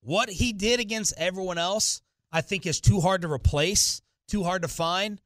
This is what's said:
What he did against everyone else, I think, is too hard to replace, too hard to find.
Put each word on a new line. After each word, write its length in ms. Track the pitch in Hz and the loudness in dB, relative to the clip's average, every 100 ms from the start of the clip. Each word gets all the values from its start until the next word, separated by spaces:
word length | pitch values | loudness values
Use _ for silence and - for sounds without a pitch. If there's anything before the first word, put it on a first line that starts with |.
What 260 | 107 175 240 | -2 -2 -2
he 240 | 175 240 | 0 -2
did 260 | 208 208 240 | 0 2 2
against 360 | 220 220 202 - | 0 -2 -2 -2
everyone 400 | 170 185 190 170 | -4 -2 -4 -2
else, 460 | 175 208 - - _ _ _ | 0 0 0 -2 _ _ _
I 120 | 160 | -4
think, 240 | - 190 175 | -2 -4 -2
is 160 | 147 | 2
too 180 | - 202 | 4 4
hard 220 | 170 190 | 4 2
to 100 | 170 | 0
replace, 680 | 139 - 143 160 202 - - _ _ - | 0 2 2 2 2 0 -2 _ _ -6
too 160 | 208 | -2
hard 160 | 175 185 | 0 -2
to 80 | 165 | -2
find. 540 | - 165 180 208 208 | -2 -2 0 -2 -6